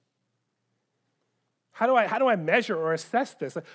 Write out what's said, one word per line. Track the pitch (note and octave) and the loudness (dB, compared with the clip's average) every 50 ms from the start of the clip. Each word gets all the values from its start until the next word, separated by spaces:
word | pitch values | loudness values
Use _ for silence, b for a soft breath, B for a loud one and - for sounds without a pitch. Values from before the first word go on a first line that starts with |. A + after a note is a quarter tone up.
| _ _ _ _ _ _ _ _ _ _ _ _ _ _ _ _ _ _ _ _ _ _ _ _ _ _ _ _ _ _ _ _ _ _ _ | _ _ _ _ _ _ _ _ _ _ _ _ _ _ _ _ _ _ _ _ _ _ _ _ _ _ _ _ _ _ _ _ _ _ _
How | - A3+ | -2 0
do | B3 C4 | 2 4
I, | A#3+ G#3+ | 2 2
how | F3 A3 A#3+ | 2 0 0
do | C4+ | 2
I | B3+ A#3 | 2 2
measure | F#3+ D#3+ D#3 F3+ B3 G#3 - G3+ | 0 0 2 2 2 2 0 -2
or | D#3+ D#3+ D#3+ E3 | -2 -2 -2 -2
assess | D#3 - - - A#3 C4+ - - | -2 -4 -2 -2 -2 -2 -2 -6
this? | - - C3+ - E3+ D#3+ B B | -10 -10 -10 -8 -10 -12 B B